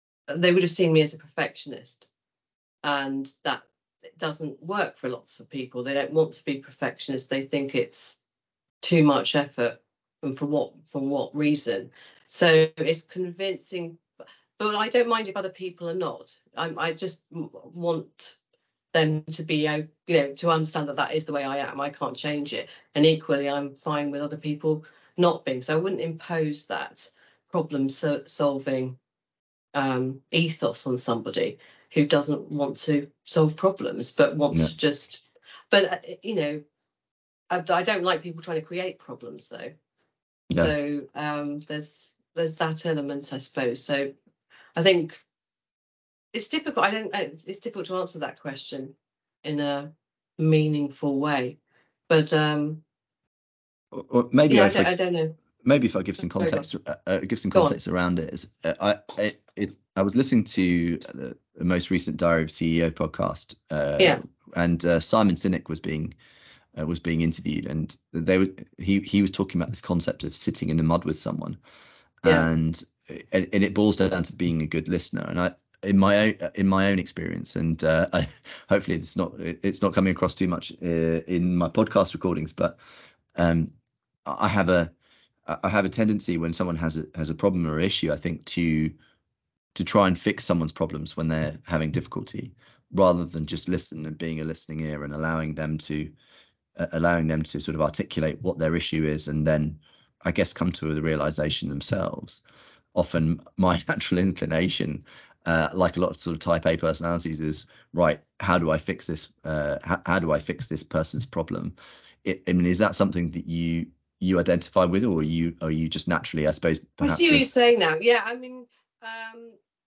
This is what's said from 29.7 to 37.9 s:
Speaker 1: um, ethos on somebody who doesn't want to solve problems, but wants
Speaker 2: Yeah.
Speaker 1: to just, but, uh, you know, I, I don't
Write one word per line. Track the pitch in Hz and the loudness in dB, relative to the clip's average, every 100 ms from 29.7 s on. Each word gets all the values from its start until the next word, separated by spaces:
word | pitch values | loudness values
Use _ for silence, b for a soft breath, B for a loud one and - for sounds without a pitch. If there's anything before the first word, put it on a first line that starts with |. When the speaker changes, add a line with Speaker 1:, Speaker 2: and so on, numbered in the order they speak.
Speaker 1:
um, | 143 131 127 131 135 - | -2 0 0 -2 -4 -2
ethos | 165 165 - - - 135 | 0 0 0 -4 -2 -2
on | 123 | -2
somebody | - 117 110 - 120 - b b b | -2 -4 -2 -2 -4 -4 b b b
who | - 147 | 0 4
doesn't | 151 147 143 - | 4 2 -4 -4
want | 147 139 - | -4 -4 -2
to | - 147 143 _ | 0 0 -2 _
solve | - 165 156 156 | -4 2 2 4
problems, | 190 196 - - 120 | 0 0 -6 -4 -4
but | - 147 156 | 4 4 4
wants | 147 82 | 2 4
Speaker 2:
Yeah. | 80 | 2
Speaker 1:
to | - | 2
just, | - - - - _ _ B B B | 0 0 -2 -8 _ _ B B B
but, | 202 190 | 4 4
uh, | 180 - 185 | -2 -8 -12
you | 214 | -6
know, | 202 147 151 147 _ _ _ _ _ _ _ - | -4 -2 -4 -12 _ _ _ _ _ _ _ -4
I, | 180 165 | -4 0
I | 175 | 0
don't | 185 | 2